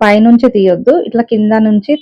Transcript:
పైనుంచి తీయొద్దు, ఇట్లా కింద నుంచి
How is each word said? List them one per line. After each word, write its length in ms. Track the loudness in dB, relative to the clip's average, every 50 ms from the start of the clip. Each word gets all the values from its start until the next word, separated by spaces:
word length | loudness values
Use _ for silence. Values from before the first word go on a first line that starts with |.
పైనుంచి 460 | 0 0 2 2 4 4 4 4 2 0 0
తీయొద్దు, 400 | 0 0 0 0 0 0 0 0 0 -2 -4
ఇట్లా 160 | -4 -6 -4 -4
కింద 220 | -4 -2 -2 0 0 0 0
నుంచి 260 | 0 0 -2 -2 -2 -6 -2